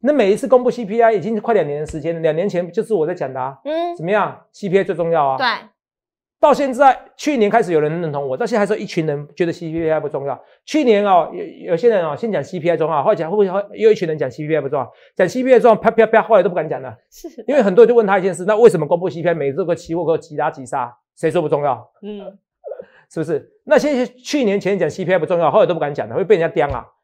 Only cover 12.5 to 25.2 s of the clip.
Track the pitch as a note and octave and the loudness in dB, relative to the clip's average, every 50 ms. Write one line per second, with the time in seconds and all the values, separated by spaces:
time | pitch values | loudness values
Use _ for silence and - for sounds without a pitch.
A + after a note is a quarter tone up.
12.5 | - F3+ D3 E3+ E3+ D#3 D#3+ D3+ E3 D3 C3+ G3+ G#3+ - D#3+ D#3 F#3 G#3+ G3+ F#3+ | -8 -4 -2 -2 0 0 0 0 0 0 2 2 0 0 -2 -4 0 0 0 0
13.5 | F3 G3 G3+ - - - G#3 A3 G#3+ G#3+ F#3 E3 D#3+ D3 D3 C3 A#2+ - D3+ D3+ | 0 -4 -6 -6 -6 0 2 2 4 2 0 -4 -4 -4 -4 -6 -6 -8 -4 -2
14.5 | D#3 D3+ C3+ C#3 C#3+ C#3+ B2+ A2+ - _ _ _ _ _ F#3+ F3 F3 B3+ B3+ B3+ | -2 -2 -2 -2 -4 -4 -4 -6 -10 _ _ _ _ _ -2 0 0 -4 2 4
15.5 | C4 A#3 F3+ A#3+ A3 - - A3 - - A3 A3 A3+ A3 A3 A3 A3+ G3 F3 - | 4 6 6 6 4 4 2 0 4 4 2 4 4 2 4 4 4 4 4 2
16.5 | F3 F3 D#3 D#3 D3+ C3 C3 B2+ A#2 _ _ _ _ - - E4+ - - G#3+ - | 0 -2 -4 -4 -6 -8 -8 -12 -16 _ _ _ _ -20 -18 -18 -18 -14 -4 0
17.5 | C4+ D4+ A3+ G3+ F#3 G3+ A#3 A3 B3 A#3 A3 F#3+ G3 G3+ F3 G3 F3 D#3+ F3+ F3+ | 2 2 2 4 6 6 6 8 6 2 2 2 0 0 0 -2 -4 -4 -2 -2
18.5 | G#3+ G#3 A#3+ A3+ - E3 D3+ C#3+ F3 E3+ F3 F#3 C3+ E3 D#3+ F3 E3+ E3 C#3+ C#3 | 2 6 6 6 6 4 -2 0 -2 -2 -2 -6 -6 -4 -2 -2 -2 0 -2 -4
19.5 | C3+ D#3 F#3+ D#3 E3+ E3 - - E3 E3+ F3 D3 E3 D3+ D#3 - D3+ D3 D3 D#3 | -4 -4 -4 -4 -4 -6 -4 -8 -6 -4 -2 -2 -2 -2 -4 -8 -6 -4 -4 -4
20.5 | D#3+ - C3 A#2+ - C#3 B2 A#2+ A#2+ _ _ _ _ _ - D#3+ D3+ F3+ D#3+ D3+ | -4 -8 -14 -8 -6 -6 -6 -6 -10 _ _ _ _ _ -4 -2 0 0 0 0
21.5 | D#3 C#3+ C#3+ D3 B2+ A2+ - _ _ _ - G3+ G#3 G3+ G3 F#3 - _ _ _ | -2 0 0 -2 -4 -4 -6 _ _ _ -16 -14 -14 -12 -14 -16 -18 _ _ _
22.5 | _ _ _ - - - - _ _ _ _ _ - E3+ D#3+ D3 E3 C#3 - _ | _ _ _ -16 -16 -16 -18 _ _ _ _ _ -8 -8 -6 -4 -4 -6 -6 _
23.5 | _ _ _ - D4+ - - D4 D4 B3 B3+ - - _ _ - - D4 C4 G#3 | _ _ _ 2 2 2 2 2 0 -2 -2 -4 -8 _ _ -6 -2 -2 0 0
24.5 | G3 G3+ - F3+ G3+ F#3+ D3+ D3+ D3 - F#3 D#3 F#3 F3+ | 0 -2 -2 -2 -2 0 -2 -4 -4 -6 -4 0 0 0